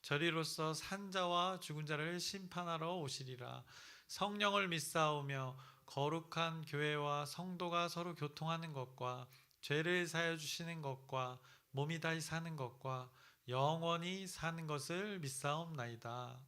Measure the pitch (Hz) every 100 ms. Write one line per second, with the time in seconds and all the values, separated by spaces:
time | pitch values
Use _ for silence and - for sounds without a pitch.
0 | - 147 170 160 156 - 156 156 - 196
1 | 196 185 175 175 180 185 - 151 151 151
2 | 156 175 175 196 180 180 175 160 165 180
3 | 143 135 131 123 123 127 - - - -
4 | - - 202 208 208 202 190 165 - 165
5 | 156 147 139 139 131 131 - - - -
6 | 147 165 160 165 165 160 156 147 151 151
7 | 147 143 143 - 185 180 175 170 170 170
8 | 175 160 147 - 156 165 165 135 127 -
9 | 123 123 131 - - _ - 147 160 180
10 | 170 160 170 165 151 - 165 165 143 131
11 | - 131 127 127 - - _ 135 147 165
12 | 165 160 156 165 165 156 123 131 131 131
13 | 127 - - _ - 127 143 165 165 170
14 | 175 190 190 - 160 165 160 147 135 175
15 | 208 196 139 135 143 151 170 151 117 113
16 | 117 120 123 127